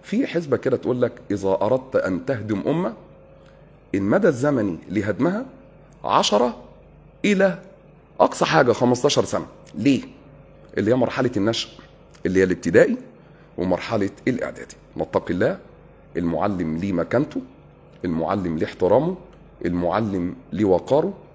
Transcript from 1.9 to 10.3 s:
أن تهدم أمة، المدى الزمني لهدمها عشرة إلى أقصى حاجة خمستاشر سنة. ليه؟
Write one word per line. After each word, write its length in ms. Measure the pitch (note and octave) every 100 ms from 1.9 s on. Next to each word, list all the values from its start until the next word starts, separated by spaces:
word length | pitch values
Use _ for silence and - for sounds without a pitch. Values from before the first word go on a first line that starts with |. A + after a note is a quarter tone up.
أن 300 | - F#2 F2+
تهدم 340 | A2 B2 G#2+ G2+ A2
أمة، 260 | D#3 G3+ A3 - - - - - - - - -
المدى 320 | G2 G2 E3+ G3
الزمني 500 | B2+ D3 C3+ G2+ E2 -
لهدمها 560 | G2+ G2+ G2+ D#3 G#3 C4 - - - - -
عشرة 600 | - B2 G3+ G#3 A#3+ - - - - - - -
إلى 360 | G3 F#3+ F#3+ E3 - - - - - -
أقصى 260 | C4+ -
حاجة 260 | - D#3 B2+
خمستاشر 540 | G#2+ B2 B2 - -
سنة. 220 | G2 F#2 D#2 - -
ليه؟ 260 | - B2 B2 - - -